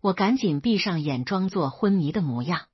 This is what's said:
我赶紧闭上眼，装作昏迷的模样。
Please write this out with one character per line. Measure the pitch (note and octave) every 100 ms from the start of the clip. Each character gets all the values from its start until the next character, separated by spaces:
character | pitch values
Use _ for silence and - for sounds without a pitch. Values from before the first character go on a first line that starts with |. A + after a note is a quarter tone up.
我 | G3
赶 | F#3+ G3+ C4
紧 | G3+ D3
闭 | G#3+ G#3
上 | G#3 E3+
眼， | D3 B2+
装 | B2+ F#3+ F#3+
作 | F#3+ C#3+
昏 | - G#3
迷 | G3 D3
的 | G#3
模 | D#3 A#2+
样。 | C3 F3 -